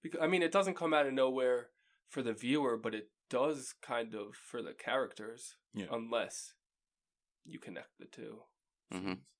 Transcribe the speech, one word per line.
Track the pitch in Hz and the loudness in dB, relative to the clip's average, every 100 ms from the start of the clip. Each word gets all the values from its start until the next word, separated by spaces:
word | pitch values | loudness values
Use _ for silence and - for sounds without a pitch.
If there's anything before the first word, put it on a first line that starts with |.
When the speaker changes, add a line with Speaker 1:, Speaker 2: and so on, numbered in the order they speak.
Speaker 1:
Because, | 160 - | -6 2
I | 160 | 4
mean, | 185 | 6
it | 165 | 6
doesn't | 202 190 175 | 4 2 2
come | 165 | 4
out | 156 139 | 4 4
of | |
nowhere | 131 131 131 127 123 120 _ _ _ _ | 4 4 4 4 2 0 _ _ _ _
for | - | -4
the | 120 | -2
viewer, | 107 120 147 135 113 | -2 2 2 4 2
but | 110 107 | -2 -6
it | 107 _ _ | -8 _ _
does | 123 143 147 123 - | 0 2 0 -6 -14
kind | - 120 113 107 | -4 -2 -2 -6
of | 104 - | -10 -12
for | - 120 | -12 -8
the | 113 | -8
characters, | - - 127 117 - 107 117 - - _ | -8 -2 0 0 -6 -12 -12 -16 -18 _
Speaker 2:
Yeah. | - 101 | -8 -4
Speaker 1:
unless | 117 113 117 - - - _ _ _ _ _ _ _ _ _ | -6 -2 -2 -2 -8 -14 _ _ _ _ _ _ _ _ _
you | - - | -18 -16
connect | - 90 - _ | -12 -12 -14 _
the | - | -20
two | - 113 107 - _ _ _ _ | -14 -14 -14 -20 _ _ _ _
Speaker 2:
Mm-hmm. | 92 95 | -6 -4
Speaker 1:
scenes. | 95 - _ | -4 -8 _